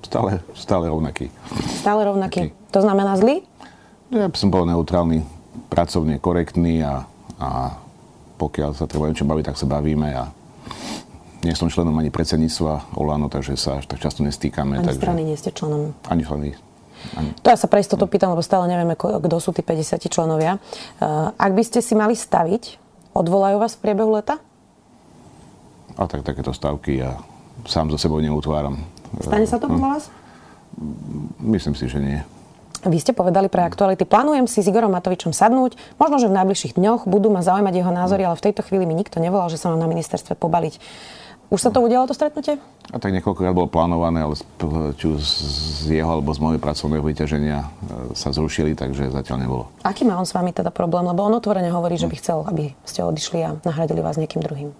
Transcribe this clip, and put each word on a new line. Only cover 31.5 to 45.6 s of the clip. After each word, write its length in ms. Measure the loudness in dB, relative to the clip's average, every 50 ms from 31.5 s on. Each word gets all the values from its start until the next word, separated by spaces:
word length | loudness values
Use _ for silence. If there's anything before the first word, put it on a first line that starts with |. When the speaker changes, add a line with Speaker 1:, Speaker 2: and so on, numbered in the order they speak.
| 0 2 2 -2 -4
Speaker 1:
si, 120 | -2 -4
že 120 | -4 -2 -2
nie. 200 | -2 -2 -2 -4 -6 -8 -16 -20 -20 -20 -20 -20 -20 -18 -18 -4
Speaker 2:
Vy 200 | 0 0 0 2
ste 120 | 2 0
povedali 360 | 0 2 2 2 4 4 2
pre 200 | 2 2 2 0
Aktuality: 400 | 0 0 0 2 2 4 2 2
„Plánujem 400 | 4 4 4 6 4 4 4 2
si 160 | 2 2 2 2
s 80 | 4
Igorom 200 | 4 4 4 4
Matovičom 440 | 2 0 0 -2 -2 -2 -2 -4 0
sadnúť, 400 | 4 4 6 6 4 2 2 0 -6 -20 -20 0 2
možno, 200 | 2 4 4 4
že 80 | 4
v 80 | 4 4
najbližších 400 | 4 4 2 2 0 -2 -2 0
dňoch, 320 | 2 4 4 4 2 2
budú 200 | 2 2 4 4
ma 160 | 4 4 4 4
zaujímať 320 | 2 4 4 4 2 2
jeho 160 | 2 2 2
názory, 320 | 2 2 2 2 2 2 2
Speaker 1:
Hm. 40 |
Speaker 2:
ale 100 | 0 0 2
v 60 | 2
tejto 180 | 0 0 0 -2
chvíli 240 | 0 0 0 2
mi 80 | 2 0
nikto 240 | 0 -2 -2 -2 -2
nevolal, 320 | 0 2 2 2 0 0
že 80 | -2 -2
sa 120 | -2 0
mám 80 | 0 2
na 100 | 0 0
ministerstve 460 | 0 -2 -4 -4 -6 -6 -4 -6 -6
pobaliť.“ 440 | -2 -2 0 0 0 0 -2 -6 -8 -20 -20 -20 -20 -20 -20 -20 -20 -20 -20 -20 -20 -4 -2
Už 100 | -2 2
sa 140 | 2 2 4
to 80 | 4
Speaker 1:
Hm. 60 | 4 4
Speaker 2:
udialo, 160 | 4 4 2
to 80 | 2 0
stretnutie? 460 | 0 -2 -2 -2 -4 -4 -4 -4 -4 -6 -16 -20 _ -20 -10 -10
Speaker 1:
A 40 |
tak 140 | -4 -2 0
niekoľkokrát 460 | -2 0 0 0 0 0 0 2 2
bolo 100 | 2 2
plánované, 540 | 2 2 2 2 4 2 2 2 2 2 0
ale 160 | 0 -2 -2
z, 80 | -4 -8 -16 -10 -6 -4 -2 0 0 -2 -2 -4
či 100 | -2 0 0
už 100 | 0 0
z 800 | 0 -2 -2 -2 -2 -4 -4 -4